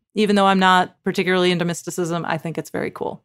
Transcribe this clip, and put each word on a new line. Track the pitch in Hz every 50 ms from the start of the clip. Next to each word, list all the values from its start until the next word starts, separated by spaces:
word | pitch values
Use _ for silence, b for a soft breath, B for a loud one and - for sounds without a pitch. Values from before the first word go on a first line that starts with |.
| _ _ -
Even | 202 214 190 208
though | 202 196
I'm | 196 196 190
not | 185 185 185 180 185 185 _ _ -
particularly | 196 - 202 175 180 185 185 180 180
into | 180 170 170
mysticism, | 175 170 - - 175 - 185 175 160 170 170 -
I | - 165 156
think | - 165 160 165
it's | 156 -
very | - 175 - -
cool. | - - - - - -